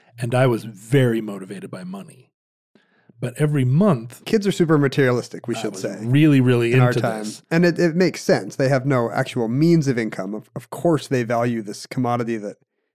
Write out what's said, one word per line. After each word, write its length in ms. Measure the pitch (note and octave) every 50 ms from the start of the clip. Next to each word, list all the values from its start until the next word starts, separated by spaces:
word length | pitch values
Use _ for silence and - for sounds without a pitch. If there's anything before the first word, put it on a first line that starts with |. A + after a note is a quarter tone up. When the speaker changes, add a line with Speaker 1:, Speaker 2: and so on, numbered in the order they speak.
| _ _ _ -
Speaker 1:
and 160 | A#2+ A#2 A2+
I 120 | B2 C3
was 180 | C3 A#2 G#2+ E2+
very 560 | - G#2+ - - - B2+ C#3+ C3 B2 A2+ A2+
motivated 500 | A2 G#2+ G2+ G2 F#2+ F#2+ G2+ F#2+ F#2 F#2
by 140 | - F#2+ F#2
money. 480 | F2+ F#2+ G2 F#2 E2 - B2+ A#2+ _ _ _ _ _ _ _ _ _ _ _ _ _ _ _ _ _ _ -
But 140 | A#2+ A#2+ A#2+ -
every 260 | D3+ D3 D3 D3 B2+
month 580 | B2 B2+ D#3 G3+ G#3+ D#3+ A2+ A2+ B2+ - - -
Speaker 2:
Kids 200 | - - A3+ G3
are 60 | G3+ F3
super 240 | - F3 D3+ D#3+
materialistic, 680 | D3+ C#3+ C3+ - D3+ C#3 B2+ B2 A#2+ A2+ - - E2+ - A#2
we 60 | A#2
Speaker 1:
I 80 | A2 -
Speaker 2:
should 100 | G#2+ G2
Speaker 1:
was 100 | F#2+ G2
Speaker 2:
say, 140 | G#2+ G2+ G2 G#2+
Speaker 1:
really, 400 | A#2 B2+ D3 D#3 D#3 C#3+ C3+ B2+
really 300 | B2+ B2 A#2+ A#2+ A#2 A#2+
Speaker 2:
in 60 | C3
our 80 | B2+ B2
Speaker 1:
into 120 | A#2+ A#2
Speaker 2:
time. 240 | A2+ A#2 A2 G#2+ G#2+
Speaker 1:
this. 180 | G#2+ G#2+ - - -
Speaker 2:
And 140 | D#3+ E3+ F3
it, 140 | F3 E3 D#3+
it 160 | E3+ E3+ D#3
makes 260 | E3+ F#3 E3 - -
sense. 360 | - - F#3 B2 - G#2 -
They 120 | - C#3 C3
have 160 | C#3+ C3 A#2+
no 260 | C#3+ C#3 B2+ A#2 A2+
actual 380 | - - C3 - - - A2+ A2
means 400 | A#2 C3+ D#3 E3+ E3+ E3 C#3+ C#3
of 80 | B2+
income. 380 | A#2 A2+ G#2+ - - F#2+ F#2+ G#2
Of, 160 | G#2+ - _ -
of 140 | - - -
course, 400 | - - - F3 E3 C3+ - -
they 140 | C#3 B2+ A#2+
value 400 | A2 A#2+ A#2 A#2 B2 A#2+ A2+ G#2+
this 240 | G2 G2+ - -
commodity 500 | - - - B2+ A#2+ A#2+ A#2+ A#2+ A2+ A#2 A2
that 180 | G2+ G#2 - _ _ _ _ _ _ _ _